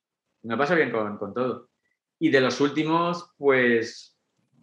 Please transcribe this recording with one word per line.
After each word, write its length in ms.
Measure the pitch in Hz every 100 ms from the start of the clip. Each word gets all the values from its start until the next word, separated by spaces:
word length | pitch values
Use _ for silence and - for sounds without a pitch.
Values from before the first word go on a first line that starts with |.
| _ _ _ _
Me 140 | 113 117
pasa 180 | 143
bien 160 | 170 135
con, 260 | 117 104 101
con 160 | 101
todo. 380 | 104 127 110 - _ _ _ _ -
Y 100 | 160
de 120 | 135
los 200 | 127 120
últimos, 720 | 143 143 156 165 175 175 - -
pues, 800 | 143 131 120 117 110 - - _ _ _ _ _